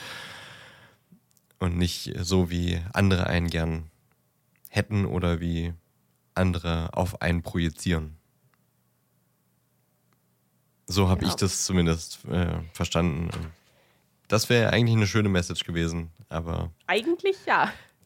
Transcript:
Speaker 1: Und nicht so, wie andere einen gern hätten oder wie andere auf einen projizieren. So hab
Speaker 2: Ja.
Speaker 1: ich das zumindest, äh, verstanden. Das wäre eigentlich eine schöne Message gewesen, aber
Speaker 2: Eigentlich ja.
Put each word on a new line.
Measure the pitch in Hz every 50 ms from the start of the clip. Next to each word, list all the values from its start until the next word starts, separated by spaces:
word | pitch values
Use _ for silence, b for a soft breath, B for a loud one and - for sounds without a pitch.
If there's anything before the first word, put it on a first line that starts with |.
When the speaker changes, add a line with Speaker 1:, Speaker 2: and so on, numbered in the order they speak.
| B B B B B B B B B B B B B B B B B B B B B _ - - _ _ _ _ _ _ _ -
Speaker 1:
Und | 95 87 87
nicht | 87 90 85 - - - - - -
so, | 87 82 95 92 90 82
wie | 87 87 87 87 87 85 85 98 -
andere | 95 101 95 92 87 -
einen | - 85 87 85 82
gern | 85 82 82 82 80 82 80 80 _ _ _ _ _ _ _ _ _ _ _ _ _ _ - -
hätten | - 104 98 - 107 101 95
oder | - - 90 87 87 85 82
wie | 85 85 82 82 85 85 85 82 _ _ _ _ _ _ _ _ _ _ _
andere | 90 92 92 87 85 87 85 82 82 82 - -
auf | - 92 92 - -
einen | - 85 87 85 -
projizieren. | - - 90 85 80 - - - 92 85 78 78 76 78 - _ _ _ _ _ _ _ _ _ _ _ _ _ _ _ _ _ _ _ _ _ _ _ _ _ _ _ _ _ _ _ _ _ _ _ _ _ _ _ _ _ _ _ _ _ _ _ _ _ _ _ _ _
So | - 87 98 98 90
hab | 92 71
Speaker 2:
Ja. | - 90
Speaker 1:
ich | 85
das | - 101 92 - - -
zumindest, | - 92 90 85 82 80 80 - - - - -
äh, | - 73 90 87 85 82 82 82 80 -
verstanden. | - 87 - - 85 85 87 69 80 85 82 82 82 82 80 b b b b b b b b b b b _ _ _ _
Das | - 104 113 - -
wäre | 123 120 110 -
eigentlich | - 110 120 117 113
eine | 110 104
schöne | 92 - 110 104 101
Message | 95 87 85 - 87 - -
gewesen, | - 85 85 82 82 82 85 82 82 - - - -
aber | 78 82 82 82 82 82 85 85 - _ _
Speaker 2:
Eigentlich | - 185 220 233 330 349 349 - 392 381 - -
ja. | - 214 165 - 214 B B B B B _ _